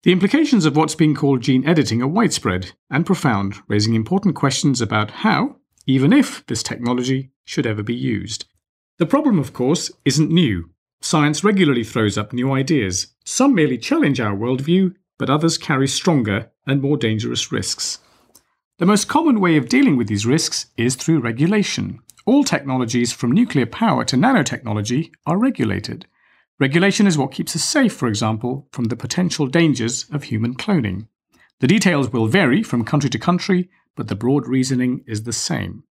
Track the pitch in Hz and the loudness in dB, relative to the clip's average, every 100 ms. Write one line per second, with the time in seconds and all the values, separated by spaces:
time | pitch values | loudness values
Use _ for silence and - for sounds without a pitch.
0 | - 180 196 294 302 220 156 139 160 - | 2 2 2 2 2 4 4 2 0 2
1 | 156 135 139 131 117 127 131 165 107 110 | 2 2 0 0 2 2 4 2 2 0
2 | 127 190 226 - - 90 95 _ _ 135 | 0 0 0 0 -2 -4 -6 _ _ -4
3 | 170 180 143 101 98 - - 104 107 113 | 0 0 0 0 -4 -8 -2 -2 0 0
4 | 110 190 202 139 139 131 151 120 110 107 | 0 0 0 0 -2 0 0 0 0 -2
5 | 107 - 214 139 277 - _ _ - 135 | -2 -2 0 0 -2 -6 _ _ -2 2
6 | 139 269 - - - 117 - 117 120 123 | 4 4 2 -4 -8 -8 -6 -6 -2 -2
7 | 123 131 135 _ - - 117 107 107 120 | -2 -4 -6 _ -8 -4 -4 -4 -4 -4
8 | 131 104 98 113 - _ _ _ _ _ | -4 -4 -6 -12 -14 _ _ _ _ _
9 | 170 277 302 190 123 - 123 170 - - | 0 2 2 0 -2 -4 -2 -2 -4 -4
10 | 143 143 156 165 147 92 80 _ _ _ | -2 0 2 2 2 -2 -6 _ _ _
11 | - 160 147 147 202 196 160 123 110 120 | -2 2 2 2 0 2 2 2 -2 0
12 | 107 101 104 120 131 131 131 147 98 87 | 0 0 -6 -4 -2 -2 0 0 0 -4
13 | - _ - - 269 220 147 123 - 330 | -8 _ -10 2 2 4 2 0 -2 0
14 | 226 131 107 98 117 131 143 180 190 - | 2 2 -2 -2 -2 -2 2 2 2 -2
15 | _ _ - 147 165 160 - 135 135 - | _ _ 0 2 2 -2 -2 0 0 0
16 | - 151 107 101 110 _ - 139 139 147 | 2 2 0 -2 -6 _ -4 -2 0 0
17 | 113 110 117 120 - 113 98 - - - | 0 -2 -2 -6 -4 -4 -4 -6 -8 -10
18 | _ _ _ _ _ _ _ _ 170 208 | _ _ _ _ _ _ _ _ 2 2
19 | - 294 320 220 180 156 117 254 269 135 | 2 0 2 2 4 2 2 4 4 4
20 | 107 104 113 156 - - - - 117 127 | 0 0 2 0 0 -6 -8 -2 -2 0
21 | - 160 117 113 165 214 190 - 98 113 | 0 0 0 0 2 2 0 -4 -6 -10
22 | _ _ - 277 285 139 139 127 117 120 | _ _ 2 2 2 -2 -2 -2 0 0
23 | 120 - 120 160 240 143 117 - 226 131 | 0 -2 0 2 2 0 -2 0 0 2
24 | 117 196 233 247 131 123 117 107 104 123 | 0 2 4 4 0 -4 -6 -4 -2 -4
25 | 165 _ 156 180 262 - 110 95 98 117 | -4 _ -4 0 0 0 -2 -2 -6 -14
26 | - _ _ _ _ _ 139 160 196 190 | -16 _ _ _ _ _ 0 4 2 4
27 | 202 151 139 - - 160 - 302 240 - | 2 2 -2 -4 -6 -4 -2 2 0 0
28 | 123 104 113 110 120 135 - - 113 117 | -2 0 -2 -2 -4 -8 -10 -6 -4 -4
29 | 123 - 180 - 135 170 165 120 117 - | -4 -2 -2 -2 0 2 2 2 -2 -6
30 | - 147 - 110 117 127 - 190 110 92 | -8 -10 -4 -4 -4 -4 -2 0 0 -6
31 | 110 _ _ _ _ _ 131 214 190 151 | -12 _ _ _ _ _ 0 2 2 2
32 | 123 123 110 185 151 151 226 120 113 151 | 0 0 2 2 4 2 0 -4 0 0
33 | 139 113 - 175 - 185 180 _ _ - | 0 -2 -2 -2 0 0 -2 _ _ -12
34 | 110 104 117 143 120 131 127 127 127 123 | -8 -4 0 0 0 -2 0 0 -2 -4
35 | - 107 113 117 - 135 92 95 _ | -8 -10 -8 -8 -6 -6 -6 -12 _